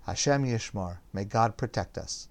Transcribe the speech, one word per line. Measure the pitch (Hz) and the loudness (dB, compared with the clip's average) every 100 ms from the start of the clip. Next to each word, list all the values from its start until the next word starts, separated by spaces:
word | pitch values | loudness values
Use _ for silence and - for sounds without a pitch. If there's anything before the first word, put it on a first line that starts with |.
| - | -4
Hashem | 98 143 143 131 | 0 4 4 4
Yishmor. | 113 - 104 90 87 - | 0 -2 -6 -6 -8 -8
May | 95 | -6
God | 101 113 113 - | 0 4 4 2
protect | 127 - 95 - | -2 -2 -4 -8
us. | - - - | -8 -10 -12